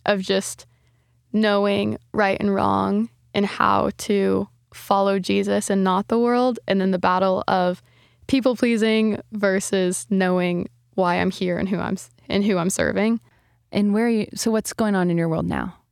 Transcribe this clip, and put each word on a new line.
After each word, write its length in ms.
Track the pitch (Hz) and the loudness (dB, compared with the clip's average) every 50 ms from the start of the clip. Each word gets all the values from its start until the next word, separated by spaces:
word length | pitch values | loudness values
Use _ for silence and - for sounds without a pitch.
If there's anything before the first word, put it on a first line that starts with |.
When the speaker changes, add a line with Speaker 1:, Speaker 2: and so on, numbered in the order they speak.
| - | -6
Speaker 1:
of 140 | - 208 190 | -6 -4 -4
just 460 | 185 - 196 190 - - - - - _ _ _ _ _ _ _ _ _ _ _ _ _ - | -2 -2 -2 -2 -4 -6 -10 -14 -18 _ _ _ _ _ _ _ _ _ _ _ _ _ -4
knowing 640 | 214 220 214 202 202 202 202 202 202 202 214 214 - _ _ - | -2 0 0 2 2 2 0 0 0 -2 -2 -4 -6 _ _ -4
right 240 | 214 208 196 196 - | -2 0 0 0 0
and 160 | - 202 196 | -2 0 0
wrong 540 | 190 - 202 196 196 190 196 202 208 226 226 _ _ _ _ - | 0 2 2 2 2 0 0 0 0 -2 -4 _ _ _ _ -2
and 140 | 208 202 | -2 -2
how 440 | 196 - - - 196 196 202 - 208 - - | -2 0 0 2 2 2 2 2 0 -2 -4
to 500 | - - 208 202 196 190 190 190 202 - _ _ _ _ - | -4 -2 0 0 2 2 0 0 -2 -4 _ _ _ _ -20
follow 460 | - - - 202 196 196 196 196 196 | -10 -4 -2 0 2 2 2 0 0
Jesus 520 | 180 - 196 202 196 202 202 208 - - | 0 0 0 0 0 0 0 -2 0 0
and 120 | 202 196 190 | 0 2 2
not 260 | 190 185 190 202 - | 2 2 0 0 0
the 100 | 226 233 | 0 0
world, 400 | 240 240 240 247 247 254 233 - - - | 2 2 2 2 2 0 0 -2 -2 -2
and 120 | 196 196 | 0 0
then 100 | 185 190 | 2 0
the 80 | 190 180 | 0 0
battle 440 | 180 185 180 185 190 190 185 196 - - | 0 2 2 2 2 0 0 0 0 0
of 340 | 190 185 180 180 180 - - _ _ _ _ _ _ _ _ - - | 2 2 2 0 -2 -4 -8 _ _ _ _ _ _ _ _ -2 0
people-pleasing 880 | 269 220 262 240 - - 240 233 214 220 220 220 220 220 220 202 - - - - | 2 2 2 0 2 0 0 2 2 2 2 2 2 2 2 0 -4 -6 -10 -6
versus 720 | 208 208 196 185 190 - - - 190 185 180 185 - - - | -2 0 2 2 0 0 0 0 0 0 0 -2 -4 -4 -2
knowing 580 | 202 190 185 180 185 180 180 180 175 175 185 - _ _ _ _ - | 0 0 2 2 2 2 0 0 -2 -2 -4 -8 _ _ _ _ -2
why 220 | - 185 175 175 | 0 0 2 2
I'm 140 | 180 180 190 | 2 0 0
here 280 | - - 190 180 175 170 | -2 -2 -2 -2 -2 -2
and 100 | 190 185 | -2 -2
who 100 | 202 175 | -2 -4
I'm 160 | - - 185 | -4 -4 -6
s-, 160 | - - - _ _ _ - | -6 -8 -12 _ _ _ -4
and 160 | - 196 202 | -2 0 0
who 140 | 214 196 180 | 2 0 0
I'm 120 | 165 185 | 0 -2
serving. 500 | - - 165 151 - 190 202 226 233 226 _ _ _ _ _ _ _ _ _ _ | -2 0 0 0 0 0 0 0 0 -2 _ _ _ _ _ _ _ _ _ _
Speaker 2:
And 240 | - 202 202 208 202 | -2 0 0 0 2
where 120 | 214 233 | 0 0
are 40 | 240 | 0
you, 160 | 233 214 208 - - | 0 0 -2 -4 -6
so 160 | - - 233 | -6 -4 -2
what's 220 | 220 220 - - - | -2 -2 -2 -4 -4
going 220 | - 226 214 202 | -2 -2 0 0
on 140 | 190 180 175 | 2 2 2
in 60 | 170 | 2
your 120 | 170 165 165 | 0 0 0
world 180 | 160 165 165 | 0 -2 -2
now? 300 | 170 165 67 62 185 - - _ _ | -2 -2 -4 -4 -6 -8 -14 _ _